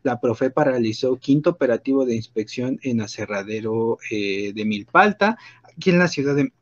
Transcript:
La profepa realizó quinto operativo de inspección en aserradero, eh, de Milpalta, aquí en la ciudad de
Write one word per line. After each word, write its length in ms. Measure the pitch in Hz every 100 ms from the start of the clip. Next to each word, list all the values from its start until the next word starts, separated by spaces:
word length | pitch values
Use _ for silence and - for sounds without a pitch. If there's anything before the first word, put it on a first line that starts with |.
La 180 | 135 117
profepa 440 | 123 113 131 156
realizó 540 | 147 127 113 113 127 127
quinto 340 | - 143 165
operativo 520 | 175 175 113 - 135
de 120 | 127 113
inspección 640 | 110 110 104 - 127 131
en 200 | 135 113
aserradero, 960 | 104 - 104 104 98 110 110 110 113 113 -
eh, 440 | 107 101 98 104 104
de 100 | 107
Milpalta, 720 | 107 - - 208 196 202 233 - - _
aquí 260 | - 185
en 80 | 175
la 80 | 175
ciudad 280 | 160 139 143
de 160 | 135 _